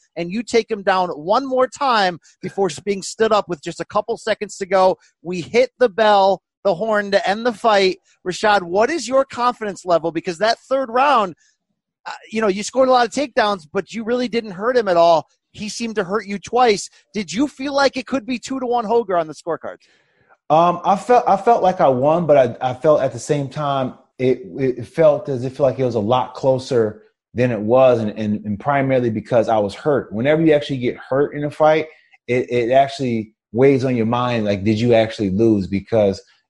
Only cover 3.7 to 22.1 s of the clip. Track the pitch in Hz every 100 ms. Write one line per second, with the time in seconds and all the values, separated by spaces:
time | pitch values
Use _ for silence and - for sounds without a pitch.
3.7 | - - 208 220 208 220 196 202 - 185
4.7 | 190 185 - _ _ 160 180 127 220 262
5.7 | _ 247 180 214 202 196 185 _ _ 202
6.7 | 170 220 208 202 196 175 214 240 208 233
7.7 | 202 190 - _ _ 185 170 214 202 175
8.7 | 196 247 330 226 262 269 240 247 - 214
9.7 | 175 180 165 165 156 180 165 220 233 _
10.7 | 269 254 247 285 247 190 - _ _ _
11.7 | _ _ _ - 165 - 220 214 196 -
12.7 | 247 262 247 233 262 285 254 208 196 151
13.7 | 196 180 208 220 247 240 233 220 180 226
14.7 | 247 202 170 170 160 - _ _ - 208
15.7 | - 233 214 175 214 196 202 - 240 247
16.7 | 196 - _ _ 214 165 190 294 - 277
17.7 | 277 269 262 - 262 208 240 - 269 240
18.7 | 240 208 233 190 175 156 143 170 151 104
19.7 | 90 _ _ _ _ _ _ - 156 175
20.7 | 170 170 196 240 247 - 196 233 226 185
21.7 | 185 151 123 143